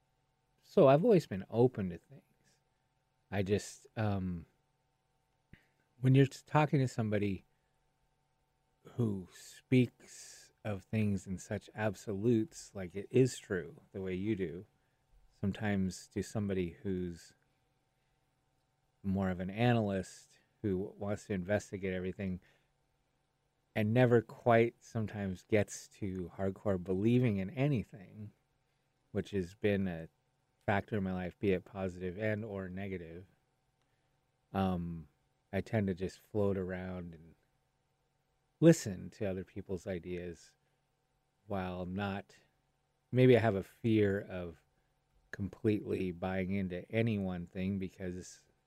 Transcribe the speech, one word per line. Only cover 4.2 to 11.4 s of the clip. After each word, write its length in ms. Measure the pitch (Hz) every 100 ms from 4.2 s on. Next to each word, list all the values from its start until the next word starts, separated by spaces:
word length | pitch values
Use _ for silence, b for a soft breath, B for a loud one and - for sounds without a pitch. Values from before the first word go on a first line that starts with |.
| 92 87 80 _ _ _ _ _ _ _ _ _ _ b b b b -
when 140 | 127
you're 120 | 131 139
t-, 120 | - -
talking 340 | 151 151 147
to 80 | 127
somebody 560 | - 110 104 101 92 - _ _ _ _ _ _ _ _ _ _ _ _ _ - 120
who 300 | 117 98 87
speaks 1200 | - - - - 127 120 - - - - - - _
of 180 | 110 98
things 440 | - 110 107 95 -
in 120 |
such 320 | 90